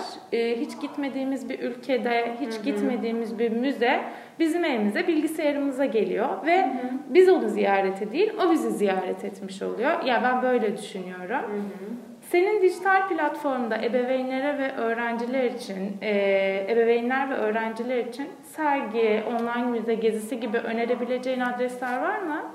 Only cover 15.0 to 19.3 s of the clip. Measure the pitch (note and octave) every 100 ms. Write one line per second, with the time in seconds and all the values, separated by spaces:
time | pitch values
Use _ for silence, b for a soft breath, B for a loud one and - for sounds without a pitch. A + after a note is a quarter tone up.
15 | A#3+ A#3 A#3+ C4+ B3 G#3 - F#3+ F#3+ G3+
16 | G#3+ G3+ G3 G3 G3 G3 G3 A#3 A#3 A#3+
17 | A#3+ C4 C#4 B3 G#3+ G#3+ A3 A3 A#3 B3+
18 | A#3+ - C#4 - - - D#4 C#4 A3+ A3+
19 | A3+ G#3+ A3